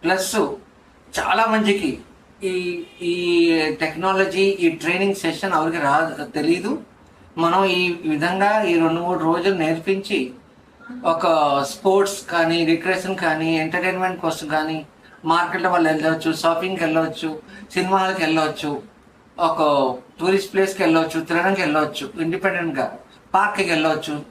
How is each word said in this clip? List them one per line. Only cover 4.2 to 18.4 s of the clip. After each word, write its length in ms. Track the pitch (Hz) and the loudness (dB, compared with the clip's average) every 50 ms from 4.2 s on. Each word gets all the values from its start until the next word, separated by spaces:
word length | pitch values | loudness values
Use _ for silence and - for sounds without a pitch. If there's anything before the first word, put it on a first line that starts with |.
| 196 - - 185 196 | 2 0 2 2 2
ఈ 280 | 196 196 185 175 165 | 2 2 2 2 0
ట్రైనింగ్ 440 | 160 - 147 160 175 185 196 196 196 | 0 0 -2 -2 0 0 0 0 0
సెషన్ 380 | - - 165 147 - - 190 180 | 0 -2 -4 -4 -2 -4 0 0
ఎవరికి 260 | 156 156 165 165 170 | 0 0 0 -2 0
రా-, 540 | 147 139 143 151 165 165 - - 147 - - | 0 2 2 2 2 0 -4 -8 -10 -6 -4
తెలీదు. 480 | 160 147 156 170 185 175 208 277 - - - - - - - - - - - - - | -2 0 0 0 0 0 -4 -4 -4 -6 -14 -20 -20 -20 -20 -20 -20 -20 -18 -6 -2
మనం 260 | 165 165 170 190 196 | 0 2 4 4 4
ఈ 440 | 196 180 180 180 180 175 170 - 156 | 4 2 2 0 0 -2 -2 -2 -2
విధంగా 540 | 156 147 156 175 180 196 202 202 214 220 214 | -2 0 0 0 0 2 2 2 4 2 2
ఈ 120 | 180 170 | 2 2
రెండు 260 | 165 165 165 165 170 | 4 4 2 2 0
మూడు 240 | 170 175 175 165 156 | 0 -2 -2 0 0
రోజులు 300 | 160 165 170 170 196 196 | 0 0 2 2 0 2
నేర్పించి 760 | 175 160 156 165 160 - 190 190 190 196 - 202 160 131 123 - - - - - - - - _ - - - 127 127 - | 2 0 0 -2 -2 0 -2 -2 -2 -2 -2 -2 -2 -2 -4 -8 -16 -20 -20 -20 -20 -20 -20 _ -20 -18 -16 -16 -6 -2
ఒక 220 | 170 165 160 - 175 165 156 151 147 139 139 139 | -2 -2 0 2 2 2 4 4 2 2 0 -2
స్పోర్ట్స్ 600 | - - - - 202 190 196 196 196 - - - | -2 -6 -2 0 2 4 4 4 2 -2 -8 -10
కానీ, 380 | - 170 170 165 165 165 170 165 | -4 0 0 2 2 2 0 2
రిక్రియేషన్ 520 | 156 165 165 165 185 185 180 - 185 190 | 2 2 0 2 -2 -2 -2 -2 -4 -4
కానీ, 420 | - 180 165 156 156 160 160 165 160 | -2 0 0 0 0 0 0 0 0
ఎంటర్టైన్మెంట్ 640 | 160 160 156 180 180 185 180 185 185 185 180 - | 0 -2 -2 -2 -2 -2 -2 0 -2 -2 -4 -2
కోసం 280 | - 165 156 - 156 151 | -4 -4 -4 -4 -6 -2
కానీ, 380 | 151 156 156 160 160 156 151 - - - - - - - - | -2 -2 -2 -2 -6 -6 -8 -12 -20 -20 -20 -20 -20 -10 -2
మార్కెట్లో 460 | 156 165 170 175 170 - 190 170 185 | 0 2 2 2 0 -2 -2 0 2
వాళ్ళు 180 | 180 175 165 160 | 2 4 4 4
వెళ్ళవచ్చు, 480 | 156 156 151 160 160 160 160 165 160 | 2 2 2 0 0 0 0 -2 -2
షాపింగ్కి 480 | 160 - 165 165 165 180 185 190 180 165 | 0 2 2 2 2 0 -4 -2 -2 -2
వెళ్ళవచ్చు, 580 | 160 160 160 160 151 156 - - 160 156 - - - - - - - - | 0 2 2 0 0 -4 -6 -6 -6 -8 -8 -14 -18 -20 -20 -20 -6 -4
సినిమా 240 | 185 180 185 190 190 | -2 0 2 2 2
హాల్కి 240 | 190 190 190 - 165 | 2 0 0 -2 0
వెళ్ళవచ్చు. 600 | 156 160 160 | 0 2 2